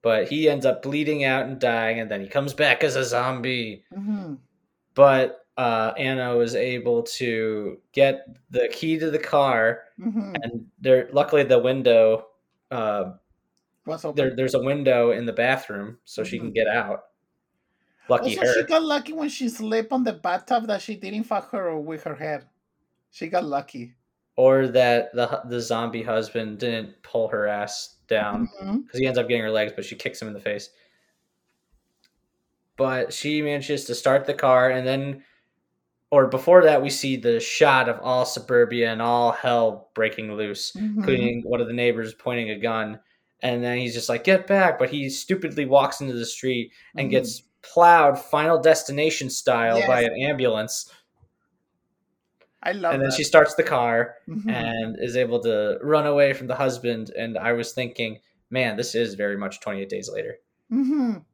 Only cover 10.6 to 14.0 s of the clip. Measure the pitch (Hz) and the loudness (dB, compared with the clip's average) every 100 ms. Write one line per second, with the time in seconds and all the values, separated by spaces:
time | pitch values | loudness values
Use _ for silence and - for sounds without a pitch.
10.6 | - _ 131 127 120 139 143 147 135 123 | -14 _ 4 4 4 0 2 2 4 4
11.6 | 123 135 120 117 110 110 - _ _ _ | 4 2 4 6 6 4 -4 _ _ _
12.6 | _ 127 110 104 95 92 _ _ _ _ | _ -4 -2 -2 -4 -10 _ _ _ _
13.6 | _ _ - 160 | _ _ -12 -10